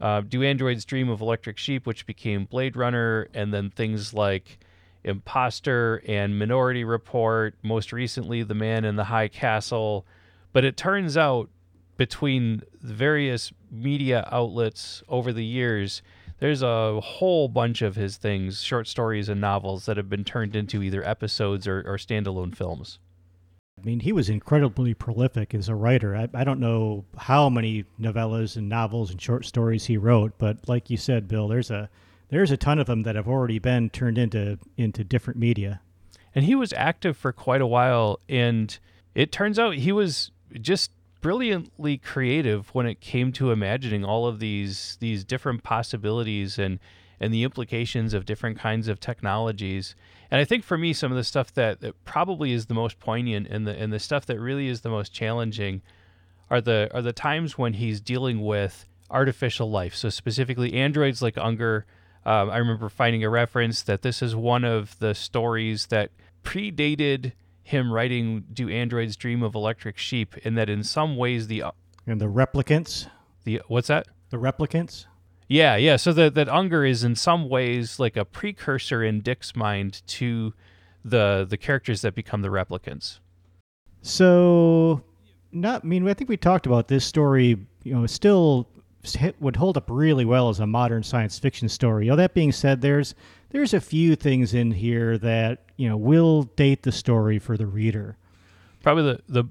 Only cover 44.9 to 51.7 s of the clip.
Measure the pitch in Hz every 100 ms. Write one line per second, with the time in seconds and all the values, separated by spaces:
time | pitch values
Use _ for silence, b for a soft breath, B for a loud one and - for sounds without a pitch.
44.9 | - 113 104 95 127 143 117 - 113 117
45.9 | 113 104 113 110 104 98 98 98 92 b
46.9 | b b - 107 113 127 - 117 117 117
47.9 | 123 110 104 95 107 117 110 113 110 110
48.9 | 98 - - 101 104 113 101 98 95 92
49.9 | - b b b 131 143 240 - 170 165
50.9 | 151 135 127 123 143 127 - 113